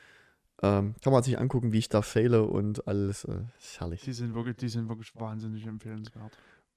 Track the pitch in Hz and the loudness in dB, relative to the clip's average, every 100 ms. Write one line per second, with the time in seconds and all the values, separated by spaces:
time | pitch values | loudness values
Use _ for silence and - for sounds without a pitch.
0 | - - _ _ _ - 101 101 101 113 | -20 -20 _ _ _ 0 2 4 2 0
1 | 139 131 127 123 127 123 117 110 - 104 | 4 6 4 0 2 2 2 2 2 2
2 | - 110 120 113 107 104 104 104 - 101 | 2 2 6 6 4 2 0 -2 -2 0
3 | 98 101 - 101 117 - - - 85 87 | 0 -4 -6 -6 -8 -12 -20 -10 -8 -6
4 | 135 120 120 113 120 113 123 117 113 113 | -8 -6 -6 -4 -6 -4 -4 -4 -6 -8
5 | 110 113 110 110 110 110 113 107 110 107 | -12 -10 -8 -6 -8 -8 -8 -10 -10 -12
6 | 110 - 107 - _ _ _ | -12 -14 -18 -18 _ _ _